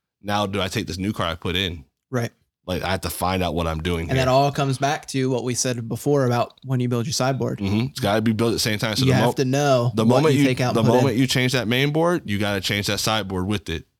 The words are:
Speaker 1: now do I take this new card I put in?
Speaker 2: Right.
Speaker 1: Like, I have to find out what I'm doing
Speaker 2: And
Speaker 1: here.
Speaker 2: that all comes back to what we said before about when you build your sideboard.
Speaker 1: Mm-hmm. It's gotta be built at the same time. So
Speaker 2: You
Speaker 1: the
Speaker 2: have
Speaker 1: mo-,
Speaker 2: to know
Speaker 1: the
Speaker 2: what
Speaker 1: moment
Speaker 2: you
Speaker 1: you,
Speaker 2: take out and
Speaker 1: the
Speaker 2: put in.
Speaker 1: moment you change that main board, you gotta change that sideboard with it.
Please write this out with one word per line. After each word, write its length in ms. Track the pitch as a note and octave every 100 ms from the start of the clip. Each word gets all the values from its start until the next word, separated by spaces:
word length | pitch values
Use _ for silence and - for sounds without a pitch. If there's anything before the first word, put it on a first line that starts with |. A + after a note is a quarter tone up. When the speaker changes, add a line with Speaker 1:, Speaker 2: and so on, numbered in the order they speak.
| _ _
Speaker 1:
now 240 | G2+ G#2 G2+
do 120 | G2
I 60 | F#2
take 180 | A2 F2+
this 100 | F2
new 160 | F#2+
card 160 | G#2+ F2
I 60 | E2
put 200 | F#2 F2
in? 300 | F#2+ E2 - _ _
Speaker 2:
Right. 220 | B2+ A#2 - _ _ -
Speaker 1:
Like, 180 | F2
I 80 | E2+
have 100 | F#2
to 80 | E2+
find 320 | - F2+ F#2+
out 140 | F2 D#2
what 100 | E2
I'm 160 | D#2+
doing 200 | E2+ E2+ E2+
Speaker 2:
And 20 |
Speaker 1:
here. 140 | C3 C3
Speaker 2:
that 20 |
all 240 | C3 C#3
comes 260 | C3+ C#3 B2
back 300 | C#3 D3+ -
to 200 | C3+ C3
what 120 | B2
we 120 | A#2+ A#2+
said 320 | C3 A#2+ A2+
before 360 | A#2+ C#3+ C#3+ B2+
about 320 | A#2+ A2+ -
when 160 | C3 B2+
you 80 | B2
build 200 | A#2+ A2+
your 60 |
sideboard. 440 | - B2+ C3 A#2+ -
Speaker 1:
Mm-hmm. 280 | G2 G#2 C3
It's 120 | -
gotta 220 | G2+ A2
be 100 | A2
built 180 | G#2+ A#2
at 20 |
the 60 | G2+
same 180 | A#2 G#2+
time. 180 | A#2 G#2+
So 100 | C3
Speaker 2:
You 60 |
Speaker 1:
the 60 | B2+
Speaker 2:
have 80 | A#2+
Speaker 1:
mo-, 60 |
Speaker 2:
to 120 | A#2+ B2+
know 460 | C#3 D3 B2+ A#2+ G#2+
Speaker 1:
the 100 | A2
Speaker 2:
what 120 | B2+
Speaker 1:
moment 180 | D#3 C#3
Speaker 2:
you 60 |
Speaker 1:
you, 40 | C3+
Speaker 2:
take 140 | B2+
out 80 | B2+
and 80 | A2+
Speaker 1:
the 60 |
Speaker 2:
put 80 | A2+
in. 100 | B2
Speaker 1:
moment 160 | C3+ A2+
you 80 | B2+
change 260 | C3 B2+
that 140 | B2+ G#2+
main 240 | B2 C#3+
board, 380 | D3+ E3+ F3 -
you 80 | G2+
gotta 240 | G#2 G2+
change 240 | - G#2 G2+
that 120 | G2+
sideboard 480 | - A2 G2 F#2 F#2
with 200 | G#2 -
it. 160 | D#2+ -